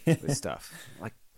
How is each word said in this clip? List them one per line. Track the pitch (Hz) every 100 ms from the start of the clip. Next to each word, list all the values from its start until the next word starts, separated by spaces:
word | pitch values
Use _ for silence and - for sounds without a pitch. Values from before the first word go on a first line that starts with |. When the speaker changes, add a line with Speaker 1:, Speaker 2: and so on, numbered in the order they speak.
| -
Speaker 1:
with | 160 - 143
Speaker 2:
<laughs> |
Speaker 1:
stuff? | 82 - - - - -
Like, | 107 - -